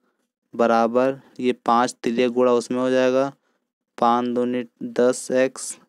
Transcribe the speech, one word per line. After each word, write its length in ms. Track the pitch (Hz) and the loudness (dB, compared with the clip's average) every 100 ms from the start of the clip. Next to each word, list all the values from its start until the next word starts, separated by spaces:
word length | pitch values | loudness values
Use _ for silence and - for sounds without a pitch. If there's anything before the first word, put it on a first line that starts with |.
| _ _ _ _ _ | _ _ _ _ _
बराबर, 680 | 117 117 113 117 120 131 135 - - | 0 2 2 2 2 0 -2 -10 -6
ये 140 | 123 117 | -4 -2
पाँच 400 | - 117 123 - | 0 0 0 -4
तिरिया 240 | 127 117 127 | -4 0 0
गुणा 220 | 120 123 | 2 2
उसमें 260 | 120 117 127 | 2 0 -4
हो 100 | 127 | -2
जाएगा, 420 | 127 127 131 139 139 _ _ _ _ _ - | 0 2 0 -2 -6 _ _ _ _ _ -2
पाँच 300 | 120 120 123 | 2 2 0
दूनी 360 | 120 123 123 120 _ | -2 -2 -4 -8 _
दस 440 | 123 117 123 123 - | -6 0 0 0 -2
एक्स 440 | 127 131 - - - | 0 0 -2 -12 -14